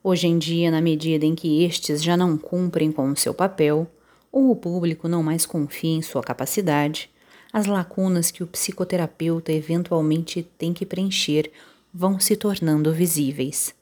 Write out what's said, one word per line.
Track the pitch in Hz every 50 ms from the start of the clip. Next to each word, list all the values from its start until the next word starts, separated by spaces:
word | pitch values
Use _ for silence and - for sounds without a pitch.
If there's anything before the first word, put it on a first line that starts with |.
| _
Hoje | 196 185 170 175
em | 170 170
dia, | 170 151 160 170 170 170 165
na | 160 156
medida | 165 165 156 151 160 160 160 151 151
em | 156 160
que | 160 - 160 151 156 175
estes | 170 165 - - - 151 151 156
já | 170 175
não | 175 180 180 156
cumprem | 151 - - - 180 180 175 165 170 156 156
com | 156 147 131 135
o | 143
seu | - - 123 -
papel, | - 180 196 190 - 156 147 151 156 170 165 _ _ _ _ _ _ _ _
ou | - 269 269 262
o | 226
público | - - 175 170 180 170 170 160 160 -
não | 165 170 170
mais | 160 156 160 160 -
confia | - - 165 143 143 - - - 165 160
em | 160
sua | 160 - - 135 117
capacidade, | - 123 - 131 - - 214 196 175 147 147 147 151 156 - - _ _ _ _ _ - - - _ -
as | 220 208
lacunas | 196 202 190 175 175 - - 190 190 180 170 170 -
que | - - 180
o |
psicoterapeuta | 170 - - - - - - 180 180 185 180 165 160 - _ 160 165 165 165 165 - 160
eventualmente | 156 151 165 165 175 175 - 175 165 156 156 156 165 165 - - 180 170 - _
tem | _ 165 170 175
que | - 196
preencher | 190 - 180 190 196 190 - - - 147 151 151 - _ - - - _ _ _ _ -
vão | 175 180 190 196 190
se | - - 220
tornando | 208 - 208 196 196 165 160 151 151 151 156
visíveis. | 160 160 180 170 - 151 147 135 143 123 131 139 - - - - - _